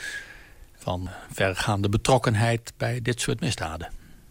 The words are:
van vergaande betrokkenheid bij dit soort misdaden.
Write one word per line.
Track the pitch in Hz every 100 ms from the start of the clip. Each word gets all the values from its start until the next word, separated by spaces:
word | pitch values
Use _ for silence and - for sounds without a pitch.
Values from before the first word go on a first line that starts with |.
| - - - - - - -
van | - - 90 92 95 -
vergaande | - 98 90 - 101 101
betrokkenheid | 113 - 139 - 107 117 117 - -
bij | 117 123
dit | 117 120
soort | - 120
misdaden. | - - 80 80 85 - - - -